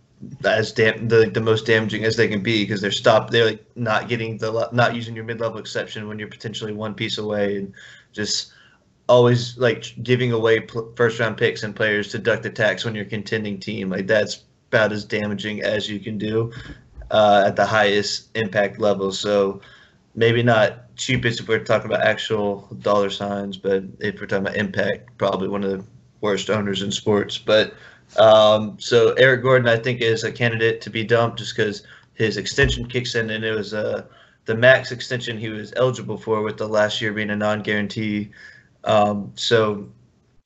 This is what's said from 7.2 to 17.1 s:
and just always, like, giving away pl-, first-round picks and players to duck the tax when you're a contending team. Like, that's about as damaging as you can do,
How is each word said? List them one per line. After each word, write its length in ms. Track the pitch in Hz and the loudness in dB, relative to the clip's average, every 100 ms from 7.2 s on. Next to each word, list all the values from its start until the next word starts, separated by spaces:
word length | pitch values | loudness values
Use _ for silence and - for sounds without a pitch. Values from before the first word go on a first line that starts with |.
| 107 104 101 101 | -4 -2 -2 -2
and 160 | 98 - - - _ | -8 -14 -20 -20 _
just 400 | - 101 - - _ _ _ _ _ - | -8 -6 -6 -8 _ _ _ _ _ 4
always, 500 | 123 120 120 - - | 6 6 2 -2 -2
like, 360 | 123 110 - - | 0 0 -8 -10
giving 280 | 123 120 123 | -2 0 0
away 260 | 113 113 110 | 0 2 2
pl-, 320 | - 120 113 - | 0 -10 -8 0
first-round 420 | 117 117 113 104 | 0 0 -4 0
picks 260 | 117 - | -2 -2
and 120 | 107 95 | -8 -2
players 340 | 110 104 101 | 0 0 -2
to 80 | 113 | -4
duck 220 | 104 107 | -2 -2
the 80 | 110 | -4
tax 340 | 92 107 95 | 0 0 0
when 120 | 117 107 | -4 -8
you're 100 | 98 | -8
a 40 | |
contending 500 | 107 98 110 104 95 | -8 -6 -6 -6 -8
team. 300 | 104 107 95 | -8 -8 -6
Like, 180 | 95 95 | -4 0
that's 360 | 110 101 - _ _ _ | 0 0 -6 _ _ _
about 220 | 117 107 | 0 2
as 140 | 104 101 | -2 -4
damaging 560 | 107 104 101 104 104 | -4 -4 -6 -8 -6
as 280 | 101 107 101 | -4 -4 -4
you 100 | 101 | -8
can 180 | 113 107 | -8 -6
do, 340 | 107 110 117 - - - _ - - | -2 -2 -2 -6 -16 -18 _ -20 -2